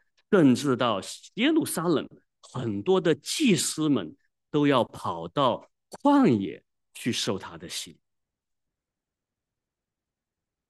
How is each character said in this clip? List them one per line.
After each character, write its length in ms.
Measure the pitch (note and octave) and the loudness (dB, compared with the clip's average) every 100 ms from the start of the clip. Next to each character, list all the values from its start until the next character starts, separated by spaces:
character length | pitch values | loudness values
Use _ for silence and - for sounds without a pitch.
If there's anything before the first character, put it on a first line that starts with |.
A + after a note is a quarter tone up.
| _ _ _ | _ _ _
甚 240 | G3+ C#3+ A#2 | 4 6 4
至 200 | C#3 A#2+ | 2 0
到 240 | B2 G2+ - - - - | 0 -2 -6 -14 -14 -4
耶 160 | B3+ | 0
路 120 | D#4 | 0
撒 240 | - - E3+ | -2 -2 -2
冷， 220 | C#3+ - - _ _ | -2 -4 -14 _ _
很 400 | - C3 A#2+ G2+ | -14 -8 -6 -4
多 180 | G#2 F#3+ | 0 2
的 140 | E3+ | 2
祭 420 | D#3 - - D4 D#3+ | 0 -2 0 2 2
司 320 | - - D#3 | 0 -2 0
们 300 | B2+ D#2+ - _ _ _ | 0 -2 -12 _ _ _
都 160 | D3+ C#3+ | 0 2
要 180 | C3+ | 2
跑 440 | A2 - G#2+ E2+ E2+ | 0 -4 -8 -8 -6
到 420 | - C3 F#2+ - _ _ | -2 0 -2 -8 _ _
旷 380 | - C#4 C#4+ A#3 | -4 2 4 4
野 360 | A2 F#2 A#1 _ _ _ - | 2 -2 -10 _ _ _ -10
去 160 | - | -6
受 260 | A2+ - G2 | -4 -4 -6
他 180 | - E2 | -8 -16
的 140 | E2 | -14
洗 220 | - - | -12 -14
礼。 80 | D#2+ _ _ _ _ _ _ _ _ _ _ _ _ _ _ _ _ _ _ _ _ _ _ _ _ _ _ | -18 _ _ _ _ _ _ _ _ _ _ _ _ _ _ _ _ _ _ _ _ _ _ _ _ _ _